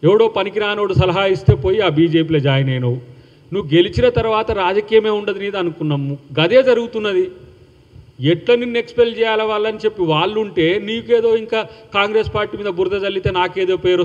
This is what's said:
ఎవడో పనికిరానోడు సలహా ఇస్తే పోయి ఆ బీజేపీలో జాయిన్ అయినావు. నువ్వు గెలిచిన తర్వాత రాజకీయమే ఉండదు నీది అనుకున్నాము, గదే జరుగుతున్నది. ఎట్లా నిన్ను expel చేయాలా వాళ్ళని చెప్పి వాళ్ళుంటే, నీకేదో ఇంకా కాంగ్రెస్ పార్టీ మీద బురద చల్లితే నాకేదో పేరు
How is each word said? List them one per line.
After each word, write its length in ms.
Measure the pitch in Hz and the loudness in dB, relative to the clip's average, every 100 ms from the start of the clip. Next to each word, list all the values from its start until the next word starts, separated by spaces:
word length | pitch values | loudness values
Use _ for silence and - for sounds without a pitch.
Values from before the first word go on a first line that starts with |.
| 151 | 4
ఎవడో 180 | 208 226 220 | 4 4 0
పనికిరానోడు 580 | 196 202 208 208 202 | -4 -4 -4 -2 -2
సలహా 280 | 185 185 180 196 | 0 2 2 0
ఇస్తే 220 | 190 - 196 | 0 0 0
పోయి 160 | 180 208 180 | 0 0 0
ఆ 20 | 147 | 2
బీజేపీలో 420 | 170 160 156 156 | 2 2 2 0
జాయిన్ 260 | 139 135 135 | 0 0 0
అయినావు. 260 | 127 123 123 - - - _ - | -2 -2 -4 -8 -20 -20 _ -10
నువ్వు 140 | 185 170 | -8 0
గెలిచిన 320 | 156 190 - 247 240 | 2 2 2 0 2
తర్వాత 320 | 220 214 220 | 0 -2 -2
రాజకీయమే 600 | 214 180 196 208 220 214 | -2 0 0 2 2 2
ఉండదు 280 | 208 208 196 | -2 -2 -6
నీది 200 | 202 202 | -6 -4
అనుకున్నాము, 520 | 175 160 156 143 139 139 - 135 | -4 -4 -4 -2 -4 -8 -8 -2
గదే 220 | 165 247 262 | 4 4 4
జరుగుతున్నది. 560 | 240 233 220 208 190 185 - - - - _ _ - - - 127 | 2 0 -4 -2 0 -2 -6 -20 -20 -20 _ _ -20 -20 -4 0
ఎట్లా 220 | 170 - 240 | 0 2 2
నిన్ను 180 | 240 233 | 2 -4
expel 300 | 233 - 233 220 | -6 0 0 2
చేయాలా 260 | 226 220 | 0 0
వాళ్ళని 360 | 220 214 214 214 | 0 0 -2 -2
చెప్పి 180 | 214 208 170 | -4 -2 0
వాళ్ళుంటే, 540 | 156 180 214 214 175 160 196 208 | 0 0 -2 -4 0 0 0 -2
నీకేదో 440 | 226 226 233 226 226 | -6 0 2 4 0
ఇంకా 180 | 220 220 214 - - 202 | 0 -4 -4 -12 -6 -2
కాంగ్రెస్ 340 | 202 214 214 | 0 0 0
పార్టీ 220 | 214 208 208 | -2 -4 -6
మీద 100 | 202 175 | -8 -2
బురద 180 | 185 196 | -2 -2
చల్లితే 260 | 196 196 190 | -4 -2 -2
నాకేదో 460 | 185 180 180 185 185 | -2 -2 -2 -2 0
పేరు 240 | 180 180 | 2 2